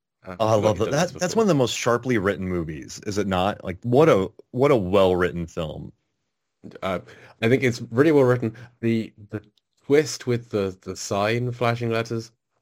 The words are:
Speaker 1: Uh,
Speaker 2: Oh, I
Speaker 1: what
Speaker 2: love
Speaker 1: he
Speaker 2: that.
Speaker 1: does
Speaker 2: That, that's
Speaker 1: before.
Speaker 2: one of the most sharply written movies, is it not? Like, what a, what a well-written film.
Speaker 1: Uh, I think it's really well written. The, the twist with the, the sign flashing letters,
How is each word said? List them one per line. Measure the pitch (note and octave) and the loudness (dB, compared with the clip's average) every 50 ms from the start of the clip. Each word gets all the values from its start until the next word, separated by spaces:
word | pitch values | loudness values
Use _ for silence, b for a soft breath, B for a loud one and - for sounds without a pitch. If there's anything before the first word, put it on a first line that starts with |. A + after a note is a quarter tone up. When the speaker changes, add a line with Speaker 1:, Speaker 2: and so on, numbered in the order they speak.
| _ _ _ _ _ | _ _ _ _ _
Speaker 1:
Uh, | F#2 F2+ F#2 | -16 -6 -2
Speaker 2:
Oh, | A2 A2 | 0 2
I | A2+ G#2+ | 2 2
Speaker 1:
what | G#2 | 2
Speaker 2:
love | G#2+ G#2 F2 | 2 0 0
Speaker 1:
he | A2 | -2
Speaker 2:
that. | F#2+ | -2
Speaker 1:
does | C3 D3+ F3+ - - | 0 0 -2 -2 -2
Speaker 2:
That, | - | -4
that's | F3+ F3 - | -4 -2 0
Speaker 1:
before. | A3 | 2
Speaker 2:
one | A3+ | 2
of | G3+ | 4
the | D#3+ | 4
most | C#3 B2 A2 - - | 2 2 0 0 -2
sharply | - A#2+ A#2 A#2 A#2+ C3 B2 G#2+ | 0 0 0 0 0 0 0 0
written | F2+ G2+ F#2+ E2 F#2+ F#2 | 2 0 -2 -2 -4 -4
movies, | F#2 F2 D#2+ D#2+ D#2 C#2 - - - - - G#2 | -4 -4 -4 -6 -8 -12 -14 -16 -16 -14 -10 -8
is | F#2 G#2 | -4 -4
it | G2 G2 | -2 0
not? | F#2 F2+ F2+ - - - - | 0 0 0 0 -2 -4 -8
Like, | F#2+ F2+ - - | -10 -10 -8 -4
what | A#2+ A#2+ C#3 D#3+ D#3+ | 0 4 6 6 6
a, | B2 G2 F#2 - - _ - _ | 6 4 2 -2 -6 _ -20 _
what | - B2 C3+ D3 | -2 0 4 4
a | C#3+ | 4
well-written | A#2 F#2 F2+ F#2+ G2+ F#2+ F#2 F2+ F2 F2+ E2+ - E2+ E2+ D#2+ | 2 2 2 4 6 6 6 4 4 2 0 -2 -4 -8 -8
film. | - F2 E2 D#2 D2 D#2 - - - _ _ _ _ _ _ _ _ _ _ _ _ _ - - - - | -6 -8 -8 -6 -8 -10 -14 -16 -18 _ _ _ _ _ _ _ _ _ _ _ _ _ -20 -20 -16 -8
Speaker 1:
Uh, | - F#2+ F#2 F2 - B B B B B B B | -6 -4 -4 -6 -8 B B B B B B B
I | G#2+ A2+ | 2 2
think | B2+ B2+ C3 | 2 4 2
it's | B2 A#2+ - A#2+ - | 0 -2 -2 -8 -6
really | A2+ A#2 D3 E3 | 2 2 4 6
well | D3+ C#3+ C3 | 6 6 6
written. | B2 B2 A#2+ B2 A2 A2+ B B B B - | 4 4 2 0 -4 -6 B B B B -6
The, | A2+ A#2 A#2 A2+ G#2+ - _ - G#2 - | -2 -2 0 -2 -2 -6 _ -20 -18 -12
the | - G#2 - _ _ _ _ _ _ _ _ | -12 -12 -12 _ _ _ _ _ _ _ _
twist | - C#3 D3+ D3+ A#2+ - - - B2 | 0 0 0 0 -2 -10 -10 -4 -4
with | A#2+ A#2 A#2 - | -4 -4 -4 -6
the, | - G#2 G2 F#2+ F#2 _ | -4 -4 -4 -4 -6 _
the | - F#2+ F#2 - | -14 -14 -12 -12
sign | - - G#2 G2 G2+ A2 A#2 A#2+ B2 B2 A#2+ | -8 -6 -4 -2 -2 -2 -2 -2 -4 -6 -6
flashing | A#2+ B2 A#2 A#2 A#2+ A#2+ A#2 | -4 -2 -2 -2 -2 -4 -4
letters, | A2+ A2+ A#2 A#2 A#2 A2+ A2+ - _ _ _ _ _ _ | -4 -4 -4 -4 -6 -8 -8 -10 _ _ _ _ _ _